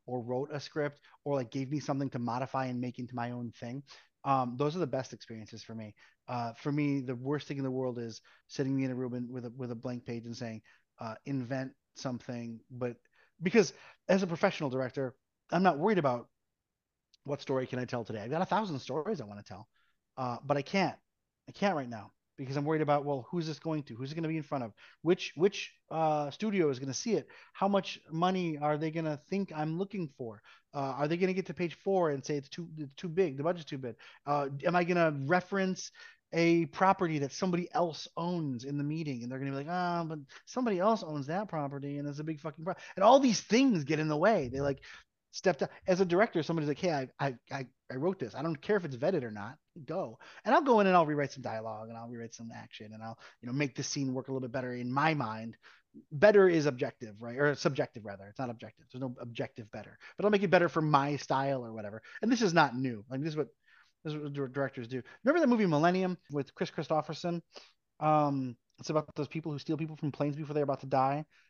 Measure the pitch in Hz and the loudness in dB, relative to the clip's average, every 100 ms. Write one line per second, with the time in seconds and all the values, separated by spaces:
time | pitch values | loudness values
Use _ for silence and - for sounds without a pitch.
0 | - 123 117 127 143 147 - 156 147 143 | -8 -6 -2 -4 -2 -6 -8 -4 -4 -6
1 | _ - 147 139 120 135 131 147 - 139 | _ -12 -4 -2 -2 -4 -4 -4 -2 -2
2 | 139 127 120 120 131 135 131 123 123 120 | -2 -4 -4 -2 -2 -2 -2 -4 -6 -6
3 | 120 123 120 123 120 - 120 131 139 - | -10 -6 -6 -6 -10 -10 -10 -10 -14 -20
4 | _ _ - 135 123 123 147 175 147 131 | _ _ 0 2 2 0 -2 0 -2 -4
5 | 127 117 - 113 107 110 - 113 107 - | -6 -12 -14 -14 -14 -16 -14 -12 -12 -16
6 | - _ - 123 117 113 151 147 147 139 | -20 _ -8 -6 -6 -6 -2 0 2 0
7 | 127 123 131 147 - 143 135 131 131 120 | -2 -6 -2 -4 -4 -6 -4 -2 -2 -4
8 | 117 107 _ _ _ - 135 135 135 127 | -8 -10 _ _ _ -4 -2 0 0 -2
9 | 127 123 120 127 120 127 123 117 127 123 | -4 -4 -6 -8 -10 -8 -8 -6 -8 -8
10 | 120 117 117 113 117 110 _ _ _ - | -8 -10 -8 -10 -8 -10 _ _ _ -12
11 | 117 110 - 139 120 135 131 - _ - | -12 -10 -6 -6 -4 -6 -6 -12 _ -10
12 | 135 120 - 120 117 113 - 123 123 120 | -8 -8 -8 -10 -8 -12 -14 -6 -6 -6
13 | _ _ _ - 165 233 170 - - - | _ _ _ -4 4 6 4 0 -20 -8
14 | - 190 190 165 196 - 147 127 127 143 | 2 2 2 2 0 0 -4 -2 -4 -4
15 | 131 - _ _ - 175 190 143 175 180 | -6 -8 _ _ -2 4 4 4 4 4
16 | 143 120 - _ _ _ _ _ _ _ | 2 0 -6 _ _ _ _ _ _ _
17 | _ _ 139 143 - 131 127 123 123 123 | _ _ -8 -6 -2 -2 -2 -4 -4 -4
18 | 113 110 117 156 185 190 214 139 - 139 | -4 -6 -4 -2 0 0 -2 -6 -4 -4
19 | 160 190 104 101 - 113 113 _ _ _ | -4 -6 -8 -12 -12 -14 -14 _ _ _
20 | _ - 127 120 139 143 139 196 165 - | _ -6 -4 -4 0 0 0 0 0 -2
21 | _ _ _ _ - - 196 165 123 113 | _ _ _ _ -16 -2 0 0 -4 -8
22 | 98 _ _ - 131 139 143 156 147 147 | -12 _ _ -12 -6 -2 0 2 4 2
23 | 143 139 117 175 160 147 165 156 143 113 | 2 -4 -4 -4 -4 -6 -4 -4 -6 -10
24 | 135 156 160 160 143 143 113 - - _ | -8 -4 -4 -4 -4 -4 -6 -10 -20 _
25 | 156 180 - - 196 - - _ - 160 | 0 2 0 2 2 2 -10 _ -8 0
26 | 160 151 147 - 214 196 156 127 135 127 | 2 2 -2 -4 -2 2 2 2 -4 -4
27 | 240 185 - - - - 202 196 - - | 0 -2 -2 -16 -16 -2 2 2 0 -10
28 | - 160 180 185 175 147 147 151 160 160 | -8 0 2 2 -2 0 0 0 0 -2
29 | 156 143 - 196 190 151 156 160 196 208 | -2 -4 -4 -4 -4 -2 -2 -2 -4 -4
30 | 156 - 120 104 - - _ 143 135 131 | -8 -8 -12 -12 -20 -20 _ -6 -4 -2
31 | 151 175 185 185 180 160 175 - 196 190 | 0 2 2 0 -4 -4 -4 -4 -2 2
32 | 165 139 131 147 139 - 170 156 143 - | 2 0 -2 -4 -6 -12 -10 -10 -12 -8
33 | 185 160 180 135 160 180 151 139 127 110 | -6 0 0 2 -2 -2 -6 -8 -8 -10
34 | - - - 147 139 139 175 180 175 180 | -18 -12 -2 0 0 -2 2 2 4 4
35 | 165 143 135 180 - 196 190 185 - - | 4 2 2 2 2 0 0 -2 -8 -14
36 | - - - 165 170 170 165 - 190 190 | -20 -20 -6 2 4 4 2 2 4 4
37 | 175 151 139 - 190 175 175 - 175 147 | 2 0 -2 -2 0 0 0 0 0 -2
38 | - - 170 175 151 120 135 143 143 160 | -10 -6 -2 -2 -2 -4 -4 -4 -2 -2
39 | 151 123 120 131 139 135 147 180 180 175 | -4 -4 -6 -6 -4 -4 -4 -2 0 0
40 | 160 160 139 - - - 247 185 196 220 | -2 -6 -12 -20 -8 -2 0 2 4 2
41 | 165 151 135 180 214 160 143 143 143 143 | 0 -6 -4 -4 -4 -4 -4 -6 -6 -6
42 | 143 143 156 156 160 147 165 175 - - | -6 -6 -6 -6 -8 -8 -6 -6 -6 6
43 | 214 269 269 190 - 220 269 185 139 151 | 8 10 8 4 4 4 6 4 2 2
44 | 156 151 190 208 127 135 143 139 - - | 2 4 4 4 2 -2 -2 -2 -8 -20
45 | _ _ _ - 190 170 196 - - 180 | _ _ _ -2 0 2 -2 -4 2 4
46 | 190 175 226 175 151 165 151 143 185 147 | 6 6 4 2 0 0 0 0 0 0
47 | 127 - 139 117 - 139 127 _ - 127 | -4 -4 -4 -4 -10 -10 -10 _ -10 -4
48 | 165 190 117 123 160 156 - 208 165 127 | -2 -2 -6 -4 -4 -4 0 0 0 -2
49 | 151 185 120 104 104 147 _ - 135 170 | 0 0 -2 -8 -10 -12 _ -18 -8 -6
50 | 135 113 - - 208 294 294 226 190 180 | -6 -10 -20 -8 2 4 6 6 8 8
51 | 156 147 139 - 117 113 110 110 113 113 | 6 2 -2 -4 -6 -6 -6 -8 -10 -12
52 | 117 120 117 - 117 113 113 - 107 110 | -12 -10 -12 -12 -14 -12 -14 -16 -16 -12
53 | 113 113 - - 120 131 147 - - 151 | -12 -12 -18 -14 -4 0 0 -2 -6 -2
54 | 135 131 127 135 127 131 127 123 123 135 | -2 -4 -4 -6 -4 -4 -4 -6 -2 2
55 | 160 151 113 110 113 - - - _ - | 2 2 -2 -4 -8 -12 -20 -20 _ -20
56 | - 147 208 208 185 170 147 127 - - | -8 6 10 10 10 8 4 0 -2 -4
57 | 110 104 117 123 147 139 175 139 131 120 | -14 -12 -8 2 2 4 0 0 -2 -4
58 | 104 98 98 104 127 113 110 - _ 127 | -12 -12 -12 -8 -8 -6 -12 -16 _ -8
59 | 131 123 123 113 135 - 104 117 104 - | -8 -8 -10 -8 -8 -8 -14 -12 -14 -18
60 | - - 196 202 190 175 170 165 156 143 | -18 -2 2 4 6 6 6 2 4 4
61 | 139 147 - 135 139 131 120 110 104 110 | 4 -2 0 0 2 -2 -4 -8 -10 -12
62 | - - 220 240 214 170 147 120 131 113 | -14 -4 0 4 4 6 6 4 -2 -4
63 | 98 135 156 151 127 _ _ _ _ _ | -8 -6 -4 -4 -6 _ _ _ _ _
64 | 160 151 147 143 131 131 135 - 117 127 | -8 -6 -6 -4 -4 -2 -4 -4 -8 -8
65 | - - 240 339 285 233 196 147 170 185 | -8 -4 2 4 6 6 6 6 6 4
66 | 185 180 - 143 131 - - - 151 156 | 0 -2 -6 -6 -6 -4 -6 -4 -2 -2
67 | 147 151 175 170 - - - _ _ - | -2 -6 -4 -6 -8 -20 -20 _ _ -2
68 | 151 151 147 139 131 117 _ - 120 156 | 4 4 4 0 -4 -8 _ -16 -2 -2
69 | 151 - 143 160 156 147 - 160 160 156 | -2 -6 -4 -4 -6 -6 -4 -2 -2 -4
70 | 151 - 147 143 147 151 143 135 135 135 | -4 -2 -2 -2 -4 0 0 -2 0 2
71 | 135 143 156 _ _ | 2 0 -6 _ _